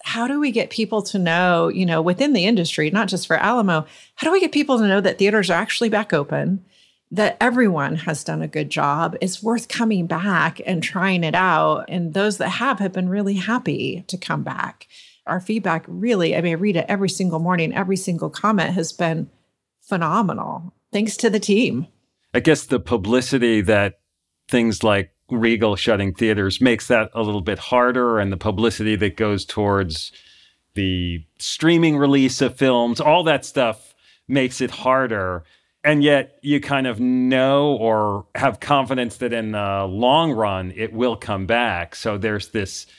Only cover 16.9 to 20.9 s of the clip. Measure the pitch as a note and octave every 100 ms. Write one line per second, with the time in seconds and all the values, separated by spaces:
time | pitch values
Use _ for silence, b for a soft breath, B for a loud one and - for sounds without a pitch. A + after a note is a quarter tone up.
16.9 | G3+ G3 - F#3 D#3+ E3+ F3+ D#3+ - F#3
17.9 | F#3+ F#3 E3 D#3 - G#3 G#3+ D3+ F3+ E3
18.9 | - E3+ D#3+ D3 _ _ _ _ _ -
19.9 | F#3+ E3 F#3 G3 - - - E3+ - _